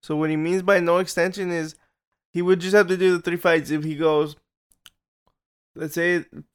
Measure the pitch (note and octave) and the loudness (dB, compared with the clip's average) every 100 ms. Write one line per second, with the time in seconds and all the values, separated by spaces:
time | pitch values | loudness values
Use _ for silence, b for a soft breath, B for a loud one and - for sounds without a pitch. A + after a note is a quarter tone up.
0 | - D3+ D#3 D#3 D#3+ F#3 F3+ G3 E3+ F3 | -6 -2 -2 -2 -2 -2 2 2 2 0
1 | F3+ - F3+ F#3+ F3+ E3+ D#3 - _ _ | 0 -2 -2 -2 -6 -6 -8 -12 _ _
2 | _ _ _ F3 F3+ F#3 F#3 G#3 F3+ F#3 | _ _ _ -4 2 2 4 4 4 2
3 | F#3 F3+ F3 E3+ F3+ E3 C3 D3+ D#3 D3 | 2 2 -2 0 2 2 0 -6 -4 -2
4 | D#3+ D3+ D3+ D3+ _ _ _ _ - _ | 2 2 0 -6 _ _ _ _ -20 _
5 | _ _ _ _ _ _ _ - D#3+ E3+ | _ _ _ _ _ _ _ -12 -8 -2
6 | F3 F3 - - - | 0 0 -4 -18 -20